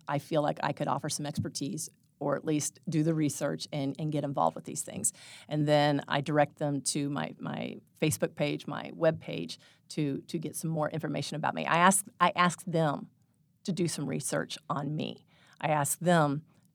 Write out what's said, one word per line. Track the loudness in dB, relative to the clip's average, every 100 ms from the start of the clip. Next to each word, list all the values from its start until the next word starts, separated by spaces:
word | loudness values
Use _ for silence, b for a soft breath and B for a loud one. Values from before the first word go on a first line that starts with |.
| -4
I | -4
feel | 0 0
like | 0 0
I | -2
could | -2 -2
offer | -2 -2
some | -4 -4
expertise | -4 -4 -4 -6 -6 -8 _ _ -4
or | 0 0
at |
least | 0 0 0 -6 -2
do | 2
the | 2
research | 2 0 0 -4 -4 -6
and, | -4 -4 -2
and | -2
get | -2 -2
involved | 2 2 0
with | -8
these | -8
things. | -8 -2 -2 -2 B B B
And | 0 4
then | 6 6 4 2
I | -2
direct | 2 4 4 2
them | -2 -2
to | -2 -2 -2
my, | -2 -4 -6
my | -8 -6 -8 -10 -12 0
Facebook | 0 2 -2 0
page, | -2 -2 -6
my | -8 -8
web | 2 2 2
page, | -4 -8 -8 -10 b b -10
to, | -2 0 -2 -4
to | -6
get | -6 -6
some | -2
more | 0 0
information | -2 -4 -4 -4 -2
about | -2
me. | 0 2
I | 6
ask, | 6 6 0 2
I | 2 4
ask | 2 2 -2
them | 0 0 -2 -8 _ _ _ _ _
to | -6
do | -2 -2
some | -2 -4
research | -4 -2 -2 -4 -8 -6
on | -4 -2 -4
me. | -4 -8 _ b b b
I | 0
ask | 2 2 0
them | 4 6 4 0 -6 b b